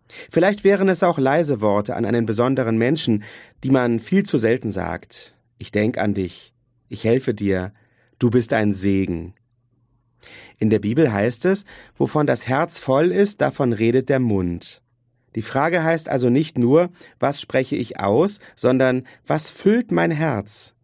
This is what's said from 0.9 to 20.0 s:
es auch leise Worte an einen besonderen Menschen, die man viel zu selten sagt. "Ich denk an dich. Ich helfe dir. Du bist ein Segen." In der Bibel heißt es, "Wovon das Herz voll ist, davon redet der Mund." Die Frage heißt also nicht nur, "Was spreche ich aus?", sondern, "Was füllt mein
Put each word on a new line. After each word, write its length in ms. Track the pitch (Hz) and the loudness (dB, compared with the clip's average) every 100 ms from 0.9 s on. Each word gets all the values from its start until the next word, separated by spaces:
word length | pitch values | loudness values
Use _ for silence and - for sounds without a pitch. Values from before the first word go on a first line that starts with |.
es 120 | 175 | 2
auch 160 | 185 151 | 2 2
leise 440 | 131 156 151 117 | 2 2 0 0
Worte 340 | 107 101 104 - | 2 0 0 -4
an 80 | |
einen 220 | 107 117 113 | -2 0 0
besonderen 500 | 110 123 135 113 113 | 0 0 0 0 0
Menschen, 480 | 123 156 - 104 - - - _ | 0 0 0 -2 -2 -20 -20 _
die 80 | 131 | 0
man 300 | 135 123 113 | 2 2 -2
viel 240 | - 190 | 0 0
zu 120 | 202 135 | 0 0
selten 340 | 110 123 110 | 2 0 -2
sagt. 640 | 92 85 87 - - - _ _ - | -6 -6 -8 -12 -20 -20 _ _ -20
"Ich 160 | - | -4
denk 240 | 104 107 - | 0 0 0
an 160 | 104 | -2
dich. 400 | 98 90 - - _ _ _ - | -2 -4 -8 -20 _ _ _ -16
Ich 160 | 110 | -4
helfe 280 | 113 127 131 | 0 0 0
dir. 400 | 104 98 92 92 - _ _ _ - | -2 0 -2 -4 -10 _ _ _ -2
Du 100 | 120 | 2
bist 240 | 123 117 | 2 2
ein 220 | 117 104 | 0 0
Segen." 580 | 92 98 98 95 85 85 - _ _ _ _ _ _ _ _ - - - - | 0 0 0 0 -4 -10 -18 _ _ _ _ _ _ _ _ -20 -20 -16 -4
In 100 | 110 | 0
der 100 | 104 | 0
Bibel 320 | 101 127 139 | 0 2 2
heißt 360 | 101 113 - 180 | 2 -2 0 -2
es, 180 | 196 - - - - | -2 -6 -20 -12 -4
"Wovon 300 | 135 151 143 | -2 0 0
das 200 | 123 - | 0 -2
Herz 320 | 135 170 - | -2 -2 -4
voll 340 | - 135 175 | 0 2 2
ist, 280 | 185 202 - | 2 0 0
davon 320 | 139 - 127 | -4 0 -2
redet 380 | 107 113 127 123 | 0 2 2 0
der 100 | 135 | 0
Mund." 600 | 120 98 87 85 - - _ _ _ _ _ 113 | 0 0 -2 -4 -10 -18 _ _ _ _ _ -10
Die 60 | |
Frage 400 | - 135 160 175 | -4 -2 0 0
heißt 260 | 160 165 - | 0 -2 -2
also 220 | 131 123 | 0 2
nicht 280 | 127 - 123 | 2 0 0
nur, 320 | 120 156 175 - - - | 4 4 2 -4 -18 -4
"Was 220 | 131 143 | -4 -4
spreche 340 | - 131 131 | -4 -2 -2
ich 240 | - 117 - | -4 -6 -4
aus?", 400 | 98 113 202 208 - | 0 2 2 -2 -16
sondern, 480 | - 123 131 131 127 - - - | -2 0 2 2 0 -6 -12 -4
"Was 240 | 156 - | -4 -4
füllt 400 | - 196 233 - | -2 2 2 0
mein 220 | 170 | 0